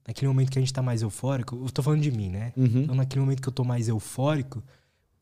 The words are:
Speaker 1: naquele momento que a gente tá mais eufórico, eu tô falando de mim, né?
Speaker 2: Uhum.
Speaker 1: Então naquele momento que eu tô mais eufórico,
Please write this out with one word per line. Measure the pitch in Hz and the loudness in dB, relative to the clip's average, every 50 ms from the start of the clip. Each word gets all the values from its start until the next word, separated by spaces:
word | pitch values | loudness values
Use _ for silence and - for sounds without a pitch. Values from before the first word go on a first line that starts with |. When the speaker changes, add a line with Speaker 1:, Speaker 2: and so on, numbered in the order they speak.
| _ | _
Speaker 1:
naquele | - 117 - 135 | -12 -4 0 2
momento | 135 135 135 131 131 | 2 4 4 4 2
que | - 135 | 2 2
a | |
gente | 131 127 - | 0 0 0
tá | - 127 | -2 -2
mais | 127 120 113 | 0 0 0
eufórico, | 113 110 - - - 131 139 135 120 - 120 | 0 -2 -4 -4 -2 -2 -2 -2 -2 -4 -6
eu | 123 127 131 | -8 -8 -6
tô | 123 - | -4 -2
falando | 131 147 151 151 147 | 0 2 2 2 2
de | 151 | 2
mim, | 123 110 104 92 | 0 0 -2 -4
né? | 90 98 113 120 - | -4 -4 -6 -4 0
Speaker 2:
Uhum. | 131 131 120 113 127 135 | 2 2 4 4 4 2
Speaker 1:
Então | 151 131 | 2 2
naquele | 131 131 131 - 135 | 0 0 0 0 0
momento | 135 135 135 131 | 2 2 0 0
que | - 139 | -2 -4
eu | 131 | -2
tô | - 127 | -2 0
mais | 123 120 120 113 | 0 0 0 0
eufórico, | 117 113 110 - - - - 131 143 156 147 131 - - 110 - - - _ _ _ _ _ _ _ _ _ | 0 -2 -2 -4 -6 -4 -2 0 0 0 0 -2 -4 -8 -12 -14 -14 -18 _ _ _ _ _ _ _ _ _